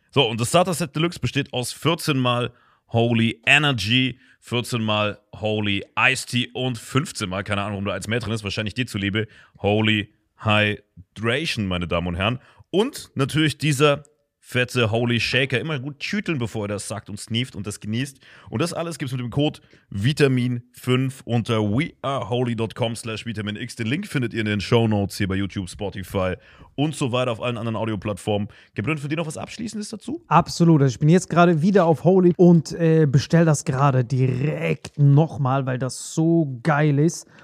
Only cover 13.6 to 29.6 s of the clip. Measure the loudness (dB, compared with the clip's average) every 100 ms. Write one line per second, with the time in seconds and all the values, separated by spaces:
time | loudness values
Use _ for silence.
13.6 | -2 2 2 2 -6 _ _ _ -6 -2
14.6 | 0 0 0 0 0 0 0 -2 0 -4
15.6 | -4 -6 -8 -10 -6 -6 -4 -4 -4 -6
16.6 | -6 -6 -8 -10 -12 -14 -6 -4 -4 -8
17.6 | -10 -10 -6 -6 -6 -10 -20 -20 -10 -4
18.6 | -4 -4 -8 -8 -8 -6 -4 -2 -2 -2
19.6 | _ _ _ -2 -2 4 4 4 0 -4
20.6 | -8 -8 0 0 0 -6 -2 -2 0 0
21.6 | 2 0 -2 -6 -6 -4 -4 -2 -2 -2
22.6 | -4 -4 -6 -4 -8 -8 -8 -6 -6 -6
23.6 | -10 -6 -4 -4 -4 -4 -4 -2 -2 -2
24.6 | 2 2 4 2 -2 -2 -2 -2 -4 -6
25.6 | -10 -8 -10 -8 -6 -2 -2 -4 -12 -20
26.6 | -12 -2 -2 -2 -2 -2 -2 -4 -4 -4
27.6 | -4 -4 -4 -4 -6 -6 -2 -2 -4 -10
28.6 | _ -6 -4 -4 -4 -4 -6 -8 -12 -10